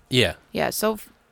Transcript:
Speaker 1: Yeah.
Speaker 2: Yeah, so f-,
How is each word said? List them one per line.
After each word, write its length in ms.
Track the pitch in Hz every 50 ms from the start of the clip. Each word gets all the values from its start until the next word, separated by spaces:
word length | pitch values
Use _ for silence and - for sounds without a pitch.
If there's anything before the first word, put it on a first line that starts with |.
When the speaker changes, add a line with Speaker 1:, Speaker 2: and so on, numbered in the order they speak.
| _ -
Speaker 1:
Yeah. 220 | 131 123 110 85 78 - _ _
Speaker 2:
Yeah, 180 | - 165 151 127
so 240 | - - - 220 220
f-, 160 | 208 - - _ _ _ _